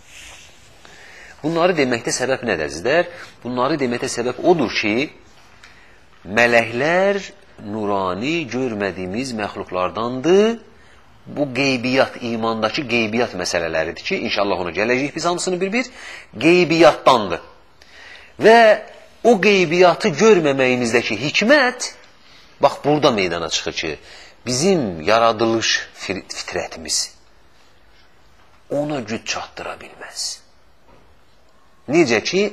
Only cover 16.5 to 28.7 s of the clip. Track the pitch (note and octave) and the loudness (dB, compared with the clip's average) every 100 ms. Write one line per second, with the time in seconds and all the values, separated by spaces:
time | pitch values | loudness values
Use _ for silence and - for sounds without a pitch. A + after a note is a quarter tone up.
16.5 | F3+ D#3 E3 D#3 - D3 B2 G2 E2+ - | 4 4 6 6 6 4 4 2 -6 -10
17.5 | - _ _ - - - - - - G3+ | -20 _ _ -20 -20 -20 -20 -20 2 6
18.5 | A#3 A3 - - - - _ - G#3 G3+ | 8 8 4 -2 -20 -20 _ 2 4 4
19.5 | G3 E3 F3 F3+ E3 G#3+ C#3+ A3 F3+ D3 | 2 2 4 4 4 0 4 6 6 4
20.5 | C3+ B2+ B2 B2 A#2 - G#2+ C#3 - A3 | 2 2 2 2 0 0 -4 -4 0 2
21.5 | D4 B3 - - - - _ - - - | 4 2 -4 -10 -14 -20 _ -20 -20 -20
22.5 | - - - C#3 D3+ D3 G#2+ F2+ E2+ D#2+ | 0 0 2 0 2 2 2 -2 -2 -4
23.5 | - - - D#2 C#2+ - - - - A#2 | -6 -6 -6 -8 -8 -14 -20 -20 -14 -8
24.5 | B2+ F#3 F3+ G#2+ E2 D#2 A2+ A#2 A2 A2+ | -2 2 2 0 -4 0 4 4 2 0
25.5 | A2+ G#2 - - - - F#2+ - - - | 0 -2 -4 -6 -12 -10 -10 -10 -14 -10
26.5 | F2 - - D#2+ - - - - - - | -8 -8 -10 -8 -6 -6 -12 -20 -20 -20
27.5 | - - - - - - _ - - - | -20 -20 -20 -20 -20 -20 _ -20 -20 -20
28.5 | - - | -20 -8